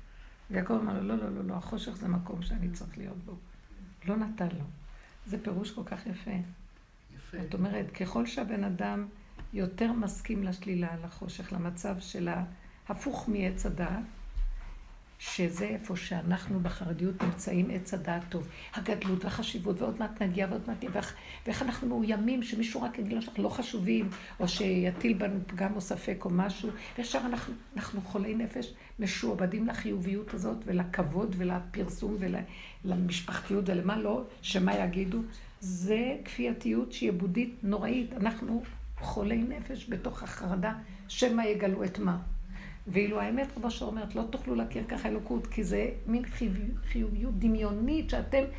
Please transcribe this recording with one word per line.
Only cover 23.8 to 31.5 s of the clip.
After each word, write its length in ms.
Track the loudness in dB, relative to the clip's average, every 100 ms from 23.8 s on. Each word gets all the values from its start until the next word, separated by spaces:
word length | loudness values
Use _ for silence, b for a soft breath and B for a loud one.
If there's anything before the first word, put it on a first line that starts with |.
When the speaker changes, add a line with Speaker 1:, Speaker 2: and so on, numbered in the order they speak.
| 4 4 2 -2 B B
Speaker 1:
או 80 | 0
שיטיל 680 | 2 4 4 4 4 4
בנו 260 | 4 4 0 -2
פגם 280 | 0 0
או 60 | 0
ספק 440 | -2 -2 -2 -2
או 60 | 2
משהו, 400 | 4 4 2 -4 -6 B -4
וישר 200 | 0 0
אנחנו, 360 | 0 -2 -4 -8 -8 -8
אנחנו 240 | -4 -4
חולי 340 | -2 -2 0
נפש, 400 | 0 0 -2 -6 -8 B B
משועבדים 680 | -2 0 0 2 2 2 0
לחיוביות 680 | 0 -2 0 2 0 -2
הזאת, 240 | -2 -2 -2
ולכבוד, 680 | 2 2 2 2 2 2 2 2
ולפרסום, 800 | 2